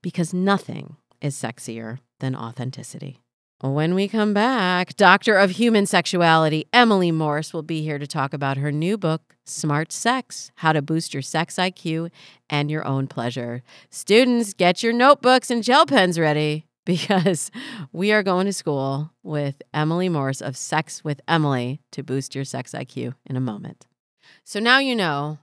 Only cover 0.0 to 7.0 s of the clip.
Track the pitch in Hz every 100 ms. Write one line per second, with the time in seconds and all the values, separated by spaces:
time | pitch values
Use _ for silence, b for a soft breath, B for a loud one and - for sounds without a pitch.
0 | 180 - 160 180 190 196 - 117 - -
1 | _ _ 143 139 117 - - 113 113 127
2 | _ _ 131 127 117 120 123 123 110 -
3 | 95 - _ _ _ _ 131 139 160 185
4 | 196 220 208 202 233 254 185 180 185 -
5 | 190 196 - 202 196 180 233 220 202 190
6 | - 180 170 160 160 156 - 240 233 196